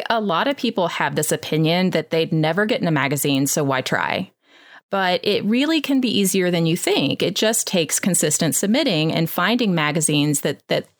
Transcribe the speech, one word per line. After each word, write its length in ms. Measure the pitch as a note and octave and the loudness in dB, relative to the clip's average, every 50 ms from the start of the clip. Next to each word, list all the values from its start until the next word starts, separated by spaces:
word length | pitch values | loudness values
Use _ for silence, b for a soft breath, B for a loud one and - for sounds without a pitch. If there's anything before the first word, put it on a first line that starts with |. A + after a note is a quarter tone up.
| - - | -2 -2
a 100 | A3+ A#3 | 0 0
lot 260 | A3 G3+ E3 E3 G#3 | 0 0 0 0 0
of 120 | C4+ - - | 0 -2 -2
people 300 | - E3+ - - F3+ E3+ | -2 -2 0 0 0 -2
have 260 | - - E3 D3 D3 | 0 -2 -2 -2 0
this 160 | D3+ D3+ - E3 | -2 0 0 -2
opinion 600 | D3+ - - - D#3 D#3+ D#3 E3+ F3+ F#3 F#3 - | -2 -2 -2 0 2 2 2 2 2 2 2 0
that 180 | E3+ D3+ - | 0 -2 -2
they'd 240 | - E3 E3 D#3+ E3+ | -2 -2 0 0 0
never 320 | D#3+ D#3 D#3 E3 F#3+ G#3 | 0 0 2 2 0 0
get 160 | G#3+ A#3 - - | 0 0 0 0
in 40 | |
a 40 | F3 | 0
magazine, 560 | D#3+ C#3+ C3 C#3 D3 C#3 - D3 C#3 C3+ C#3 | 0 0 0 0 0 -2 0 0 0 0 0
so 180 | C#3 - E3 D3+ | 0 0 0 0
why 160 | C#3 C3+ B2+ | 0 0 -2
try? 500 | B2 - - G2 E2+ - - - F#3 - _ _ B B B B B B B B B B | -2 -2 -2 -2 -2 -2 -2 -4 -4 -8 _ _ B B B B B B B B B B
But 300 | - G3 F#3+ F3+ F3+ F3 - | -4 -2 0 0 0 0 0
it 160 | G#3 G3+ F3+ - | 0 -2 0 0
really 340 | G3+ A3+ B3 C#4 D4+ E4 D#4+ | 0 0 2 2 2 0 0
can 180 | C#4+ - C#4+ C4+ | 0 0 0 0
be 200 | B3+ A#3 - G3 | 0 0 0 2
easier 320 | G3+ F#3 - F#3+ F3+ F3+ | 0 2 2 0 0 2
than 160 | F3 E3+ E3+ | 2 2 2
you 100 | E3 D#3+ | 2 0
think. 460 | F3 - - G4+ G4 D3+ C3+ C3+ - - | 0 0 0 0 0 0 0 -2 -2 -2
It 120 | E3+ - | -2 -2
just 320 | - - G#3+ A3+ - - | 0 0 0 0 0 -2
takes 320 | - - F#3 D#3+ - - - | -2 -2 -2 -2 0 -2 -2
consistent 560 | - G3+ F3 - - D#3 D3+ - F3 D#3 C3+ | -2 0 0 0 0 0 0 0 0 0 0
submitting 560 | - - G3 A3 C#4 E4 C#4 F#3+ D3+ D#3 D#3+ | 0 0 0 2 2 2 0 0 0 0 0
and 200 | - E3 E3 D#3+ | 0 0 -2 -2
finding 440 | - - F3 F#3+ A3+ A#3+ B3 G#3 F3+ | -2 0 0 0 2 2 2 2 2
magazines 680 | E3 D3+ D3 D3 E3+ D3+ - D3+ D3 C#3+ D3+ D3 - - | 2 0 0 0 0 0 0 2 2 2 2 0 0 0
that, 260 | D#3+ C#3+ - _ - | -2 -4 -4 _ -4
that 180 | E3 - - - _ _ | -2 -2 -4 -6 _ _